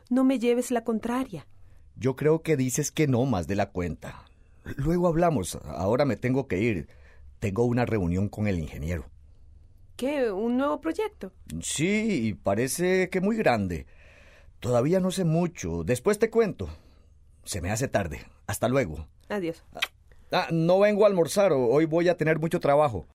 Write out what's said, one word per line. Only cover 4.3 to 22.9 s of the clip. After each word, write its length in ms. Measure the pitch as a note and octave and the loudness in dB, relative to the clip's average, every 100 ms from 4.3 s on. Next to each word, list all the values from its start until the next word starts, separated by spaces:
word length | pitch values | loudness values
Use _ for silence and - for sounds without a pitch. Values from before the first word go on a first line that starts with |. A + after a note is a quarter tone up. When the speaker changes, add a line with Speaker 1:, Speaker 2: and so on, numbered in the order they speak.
| - - - - - | -20 -20 -18 -12 -4
Speaker 2:
Luego 320 | C#3+ F3 F3 | -2 2 2
hablamos. 480 | D#3+ F3 C3+ F2 - | 2 2 0 -4 -8
Ahora 400 | - C#2 F#2+ B2+ | -10 -4 0 2
me 120 | C#3 G#2 | 2 0
tengo 300 | B2 B2+ B2+ | -2 -2 -2
que 100 | F#2 | 0
ir. 280 | A#2 F2+ C#2 - - - - - | 0 -2 -6 -16 -20 -20 -20 -8
Tengo 240 | G#2 F#2+ | -4 0
una 200 | A#2+ A#2+ | 0 0
reunión 440 | A#2+ A2 E2+ F2+ G2+ | 0 0 0 0 -2
con 180 | - G#2 | -2 -2
el 120 | F2+ | -2
ingeniero. 480 | D2+ - D#2 E2+ - - - - - - - - - - | -4 -8 -6 -6 -8 -18 -20 -20 -20 -20 -20 -20 -20 -6
Speaker 1:
¿Qué? 340 | B3+ D4 A#3 | -4 0 -2
¿Un 240 | F#3+ A#3 B3 | -2 -2 0
nuevo 240 | C#4+ D4 | 0 -2
proyecto? 520 | D#4+ E4 G#4+ - F#3+ - - E2 | -4 -4 -4 -8 -16 -16 -12 -10
Speaker 2:
Sí, 680 | - - E3 G#3+ A3 E3 A2+ | -6 -2 0 0 0 -2 -2
y 60 | |
parece 760 | - - G2+ C3 - F3+ F#3 F3+ | -2 -2 0 0 0 0 2 0
que 100 | F#3 | 0
muy 160 | G3 A3+ | 0 0
grande. 500 | F3 A#2 F#2 D#2+ - - - - - - - - | 2 2 0 -6 -10 -20 -20 -20 -20 -20 -20 -10
Todavía 400 | - B2 C3+ F#3+ | 0 2 2 2
no 100 | F#3 | 0
sé 140 | F3+ | 0
mucho. 580 | E3+ D#3+ F3 - - - | 0 0 0 -4 -6 -4
Después 340 | A#2 B3 G3+ G#3 | -2 0 0 0
te 120 | A3+ | 2
cuento. 380 | A3+ G#3+ - E2 - - - - - - - | 2 0 -2 -10 -12 -20 -20 -20 -20 -20 -18
Se 160 | - F2 | -10 -6
me 100 | E2+ | -4
hace 180 | A2 C3+ | -2 -2
tarde. 320 | G#2+ E2+ D2 - - - | -2 -2 -8 -16 -14 -10
Hasta 220 | F#2 A2+ | -2 0
luego. 400 | C3+ G2 D2+ D#2 - - | 0 0 -6 -14 -18 -8
Speaker 1:
Adiós. 360 | G#3 E3 - - | -6 -6 -8 -14
Speaker 2:
Ah, 60 | - - - - - - | -8 -8 -8 -20 -20 -4
ah, 160 | E3+ D#3+ | -2 0
no 260 | E3 E3 F#3 | 2 4 6
vengo 260 | G#3 G3+ | 6 6
a 40 | G#3+ | 4
almorzar. 440 | F#3 D#3 G3+ G3 | 4 2 2 4
Ho-, 140 | D3 D3+ | 4 4
hoy 160 | D3+ | 4
voy 240 | D#3+ D#3+ F3 | 4 2 2
a 80 | E3+ | 2
tener 220 | D#3 D#3+ | 0 0
mucho 220 | D#3+ - | 0 0
trabajo. 460 | C#3+ C#3+ D3+ | 2 4 2